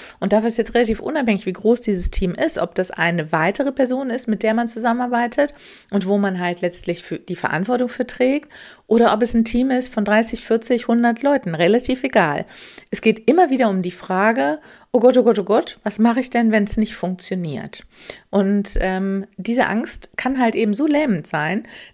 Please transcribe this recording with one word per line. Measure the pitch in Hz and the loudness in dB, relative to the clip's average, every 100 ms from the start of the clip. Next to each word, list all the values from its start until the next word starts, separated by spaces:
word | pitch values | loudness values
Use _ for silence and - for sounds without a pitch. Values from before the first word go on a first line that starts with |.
| - - | -18 -6
Und | 185 | 0
dafür | 214 226 | 2 2
ist | 226 | -2
jetzt | 214 | 0
relativ | 240 226 214 | 0 0 -2
unabhängig, | - 302 226 202 - | -4 -2 0 0 -2
wie | |
groß | 180 220 240 | -2 2 2
dieses | 214 185 170 | 0 -2 -2
Team | - 180 - | 0 -2 0
ist, | 320 - | -2 -2
ob | 190 | -2
das | - 185 | -2 -4
eine | - 170 170 156 | -2 0 0 0
weitere | 165 170 202 277 | 0 0 0 -2
Person | 269 254 254 269 | 0 0 -2 -4
ist, | 247 - | -4 -4
mit | 208 | -2
der | 220 | 0
man | 226 233 | 0 -2
zusammenarbeitet | 226 233 240 247 240 240 285 285 - - - - | -2 -2 -2 -2 -2 0 0 -2 -4 -20 -20 -4
und | 196 185 | -2 0
wo | 202 | 0
man | 196 185 | 0 -2
halt | 175 175 | -4 -4
letztlich | 180 - - 170 | -4 -4 -6 -6
für | - - | -8 -10
die | - 175 | -8 -6
Verantwortung | - 156 196 247 247 | -4 -2 -2 -2 -2
für | - 254 | -4 -6
trägt, | - 254 285 - - - - - | 0 0 0 -6 -18 -20 -10 0
oder | 226 233 | 4 4
ob | 214 | 4
es | 233 233 | 2 0
ein | 226 | 0
Team | 247 262 | 0 0
ist | 254 247 | 0 -2
von | 220 | -2
dreißig, | 202 214 226 - | 2 2 0 -4
vierzig, | - 226 - 240 - | -2 -2 0 0 2
hundert | 233 240 233 | 2 2 2
Leuten, | 277 277 185 | 2 0 0
relativ | 160 175 233 254 254 | 0 2 2 0 -2
egal. | 262 220 160 143 - - - - - | 0 2 2 0 -6 -14 -20 -20 -8
Es | 214 | 0
geht | 220 220 - | 2 2 4
immer | 330 320 | 4 4
wieder | 262 226 | 4 2
um | 190 | 0
die | 180 | -2
Frage, | - - 185 214 233 277 302 - - _ | -6 -4 2 2 2 0 -4 -10 -20 _
„Oh | 240 | 4
Gott, | 247 254 | 6 6
oh | |
Gott, | 220 208 | 4 2
oh | |
Gott, | 185 226 339 - | 2 0 0 -8
was | 208 - | -6 2
mache | 233 233 | 2 2
ich | 247 | -2
denn, | 240 226 | 0 2
wenn's | 214 202 - | 2 0 0
nicht | 214 - | -2 -2
funktioniert?“ | 185 180 - 185 165 135 - - - - - - _ | -6 -6 -6 -6 -4 -6 -10 -16 -20 -18 -14 -14 _
Und, | - 196 202 196 - | 0 2 2 0 -2
ähm, | 190 185 196 196 196 - | 0 -2 -2 -4 -6 -8
diese | 185 240 - | -2 0 0
Angst | 214 320 - - - | -2 -4 -10 -12 -6
kann | 254 269 | -4 0
halt | 233 - | 0 2
eben | 220 | 0
so | 208 302 | 0 0
lähmend | 294 294 170 - | 2 0 -2 -2
sein, | 156 156 208 - - - | -4 -2 -4 -6 -18 -8